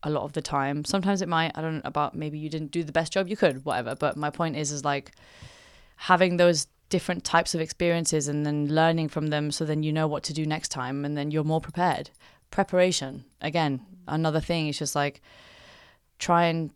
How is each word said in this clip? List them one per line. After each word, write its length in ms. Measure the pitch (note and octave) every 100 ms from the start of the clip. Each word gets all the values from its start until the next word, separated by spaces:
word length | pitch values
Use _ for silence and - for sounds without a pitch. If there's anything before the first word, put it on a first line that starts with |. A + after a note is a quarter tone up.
a 80 | D3+
lot 140 | D3+
of 100 | C#3+
the 80 | D3+
time. 420 | - C#3+ C#3 C#3+
Sometimes 380 | D3 G3 F#3 G3+
it 80 | F3+
might, 220 | E3 D#3+ -
I 60 |
don't 140 | D#3+ D#3
know, 60 |
about 320 | - - D3 D#3+
maybe 240 | D#3 D3+
you 100 | D3+
didn't 220 | D#3 D3+
do 120 | E3+
the 80 | D#3
best 220 | D#3+ D#3+
job 140 | F#3+ F3+
you 100 | G#3
could, 260 | F3+ C3
whatever. 320 | D3 G#2 A#2 C3+
But 220 | D3 C#3+
my 120 | D3
point 260 | - E3 C#3+
is, 140 | D3
is, 120 | D3
like, 280 | D3 C#3+ - - - - - - - - - _
having 400 | - F3+ F#3 F3
those 300 | F3 D#3+ - _ _
different 340 | - - F3+
types 300 | - E3+ E3
of 80 | E3+
experiences 680 | D#3+ - F3 E3+ D#3+ D#3 C#3+
and 180 | D3 D3
then 280 | D3 D3
learning 360 | D#3 E3 E3 D#3
from 180 | E3 D3+
them 240 | D3+ D3
so 140 | - D#3
then 180 | D#3
you 100 | D#3
know 140 | D#3 D#3
what 160 | D3
to 100 | -
do 120 | D3+ D#3
next 240 | D#3 -
time 360 | C#3 B2+ C#3 C#3+
and 100 | D3
then 140 | C#3+
you're 140 | D3+
more 180 | D3+ D#3+
prepared. 480 | - F3 F3+ C#3+ - _ - _ _
Preparation, 760 | - G3 F3+ F#3 F3 C3+ C3+ - _
again, 400 | - D#3+ D#3 C3 A2+ - -
another 320 | D#3 D#3+ D#3
thing 280 | - E3+ D#3
is 120 | C#3+
just, 160 | D3 D3+
like, 260 | C#3+ - - - - - - - - _ _ _
try 280 | - E3+ E3+
and 260 | E3 D#3+